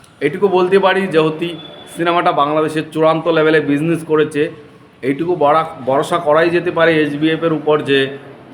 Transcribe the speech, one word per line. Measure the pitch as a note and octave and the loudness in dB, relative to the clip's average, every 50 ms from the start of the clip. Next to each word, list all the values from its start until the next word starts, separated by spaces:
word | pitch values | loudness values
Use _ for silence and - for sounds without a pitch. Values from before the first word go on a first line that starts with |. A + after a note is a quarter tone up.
| - - - _ | -20 -20 -8 _
এটুকু | C#3 D3+ E3+ F#3 G3+ G3 | -4 -4 0 0 0 2
বলতে | F3+ F#3 F3+ F3+ G3 G3 | 2 2 2 4 2 4
পারি, | F#3+ F#3 F#3+ F#3+ | 4 2 2 0
যেহেতু | G3 E3+ D3+ D#3+ D#3 D#3 D#3 D#3+ E3+ F3 E3 D#3 - - - - - - - | -2 0 0 2 2 0 -2 -4 -6 -8 -8 -10 -14 -18 -20 -20 -20 -16 -8
সিনেমাটা | E3 E3+ F3 E3+ F3 E3+ F3+ | -4 -2 0 0 2 0 2
বাংলাদেশের | E3+ D3+ C#3+ D3 D3+ D#3 D#3 D3+ D3+ D#3+ D3+ - | 2 2 0 0 0 0 0 0 -2 -4 -6 -4
চূড়ান্ত | - D#3 D#3+ D#3+ D#3+ D#3+ D#3+ E3+ | -2 0 2 2 2 2 0 0
লেভেলে | E3 D#3 D#3 D#3 D#3+ D#3 | 0 2 2 4 2 2
বিজনেস | C#3+ C#3 C#3+ C#3+ D#3+ E3+ E3 D#3+ D#3+ | 2 0 0 0 0 -2 -2 -2 -2
করেছে, | D#3 D#3 D#3 D3+ D3+ D3 C#3+ D#3 E3 - - - - - - - - - - | 0 0 0 0 0 0 -2 -4 -4 -6 -12 -20 -20 -20 -20 -20 -20 -16 -6
এইটুকু | B2+ C3+ C#3+ C#3 E3 F3 F3+ | -4 -4 -4 -2 -2 -4 -2
বড়া-, | D#3 C#3+ C#3+ D3+ D#3+ D#3 - - - A#2+ | 0 2 2 2 2 0 -2 -8 -8 -4
ভরসা | B2+ C3+ D3 D#3 - F3 E3 | -2 -2 -2 -2 -2 -4 -2
করাই | - D3 D3 D#3+ E3+ E3+ | 0 2 2 2 2 2
যেতে | E3+ E3+ E3 F3 | 0 -2 -2 -2
পারে | D#3+ E3 E3 E3 D#3+ D#3 | 0 2 2 2 4 2
এসবিএফের | D3+ C#3+ C#3+ C#3+ D#3 D#3+ D#3+ D#3 E3 E3 | 0 0 -2 -2 -2 -2 -2 -2 -2 -2
উপর | D#3 D3 D3+ D3+ D3+ D3 | -2 0 0 0 0 0
যে | C3 C3+ C#3 C3+ C3+ C3+ - - - - - - - - | 2 0 0 0 0 -2 -6 -12 -16 -20 -20 -20 -20 -20